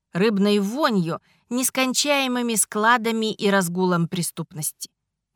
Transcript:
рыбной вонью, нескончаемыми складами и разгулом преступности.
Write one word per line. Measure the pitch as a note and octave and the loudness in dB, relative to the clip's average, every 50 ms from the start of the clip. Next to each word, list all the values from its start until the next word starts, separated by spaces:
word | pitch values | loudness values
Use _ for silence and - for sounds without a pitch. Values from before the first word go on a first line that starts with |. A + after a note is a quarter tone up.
| _ _ - | _ _ -2
рыбной | E3+ G3+ A#3 G#3 F#3+ G3+ G#3 G#3 G#3 | 0 0 2 2 2 2 4 4 2
вонью, | G3 G3+ A#3 C#4+ D#4 C#4 A3 F#3+ E3 E3 D3 - - _ _ _ _ - | 0 -2 -2 0 0 2 2 2 0 0 -4 -8 -10 _ _ _ _ -6
нескончаемыми | A#3+ B3+ C4 - - C4 C4 B3+ B3 - - D4 C#4+ C#4 C4+ B3+ B3 B3 A#3+ A#3 A3+ | -4 -2 -2 -2 -2 -2 -2 0 0 0 0 0 0 0 0 0 -2 -2 -2 -2 -2
складами | G3+ - - - G#3+ G#3+ A3+ B3 B3 G#3+ A#3 A3+ A3+ A3 A3 - | -2 -2 -2 -2 0 2 4 2 2 2 -2 -2 -2 -2 -4 -2
и | - - G3 | 0 0 2
разгулом | G3 G3 F3+ E3+ F3 F#3 F#3 F3+ F3+ E3+ E3+ | 2 2 2 0 0 0 0 2 2 2 0
преступности. | D#3+ F3+ F3+ E3 - - - D#3+ - - D3+ D#3 - - _ - - _ _ _ _ _ _ _ _ _ | 0 -2 -4 -4 -4 -6 -10 -12 -12 -10 -8 -8 -8 -8 _ -14 -18 _ _ _ _ _ _ _ _ _